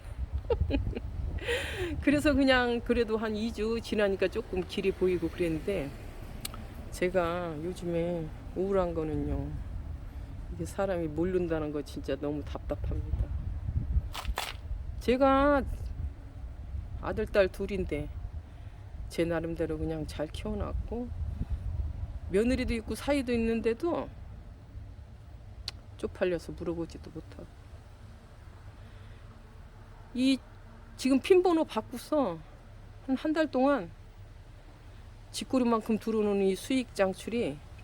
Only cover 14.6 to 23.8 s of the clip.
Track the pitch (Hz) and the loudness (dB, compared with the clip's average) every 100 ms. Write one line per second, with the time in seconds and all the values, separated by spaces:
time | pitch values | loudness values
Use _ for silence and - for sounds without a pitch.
14.6 | - - - - - 254 269 269 285 285 | -6 -6 -4 -2 4 6 8 8 8 6
15.6 | 196 - - - - - - - - - | 2 -2 -4 -4 -4 -6 -12 -10 -10 -8
16.6 | - - - - 156 196 214 208 185 - | -6 -6 -6 -4 -2 -2 4 6 6 4
17.6 | 196 196 175 147 147 - - - - - | -2 0 0 0 -2 -6 -6 -8 -10 -12
18.6 | - - - - - - 170 165 165 170 | -12 -12 -12 -10 -4 0 2 2 0 0
19.6 | 160 156 156 160 151 - 156 - 214 208 | 0 0 0 -2 -4 -2 -4 -2 -2 -2
20.6 | - - - 226 240 - - - - - | -2 -2 -2 -4 -4 -4 -4 -2 -2 -2
21.6 | - - - - - - - 185 233 254 | -2 -2 -2 -4 -6 -6 0 4 4 4
22.6 | 226 233 220 220 - 285 254 240 226 226 | 2 0 -2 -2 2 2 4 2 4 2
23.6 | 220 233 | 2 2